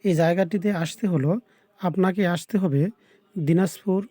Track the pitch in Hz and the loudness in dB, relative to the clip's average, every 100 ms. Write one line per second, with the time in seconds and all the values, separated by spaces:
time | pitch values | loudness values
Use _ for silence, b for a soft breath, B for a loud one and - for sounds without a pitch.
0 | 202 160 165 175 185 202 202 190 165 - | 2 2 2 2 0 0 -2 -2 -4 -4
1 | 208 165 135 214 b b b _ 180 170 | -2 0 0 -2 b b b _ -4 0
2 | 185 185 180 175 - 202 185 139 175 - | 0 2 -2 -2 -2 -2 0 0 0 -4
3 | b b _ 202 147 170 185 - - 190 | b b _ -6 0 2 2 -2 -2 -2
4 | 208 | -4